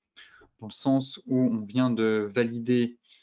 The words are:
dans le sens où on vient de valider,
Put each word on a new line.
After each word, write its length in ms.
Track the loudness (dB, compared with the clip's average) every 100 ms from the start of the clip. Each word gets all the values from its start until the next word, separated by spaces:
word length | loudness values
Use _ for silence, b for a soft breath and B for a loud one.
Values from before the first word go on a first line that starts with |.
| _ B B B B _
dans 80 | -12
le 60 |
sens 460 | -4 0 0 0 -12
où 140 | -2 0
on 220 | 2 0
vient 300 | -2 0 0
de 400 | 2 2 2 0
valider, 640 | 0 0 -2 2 2 2 -4 b b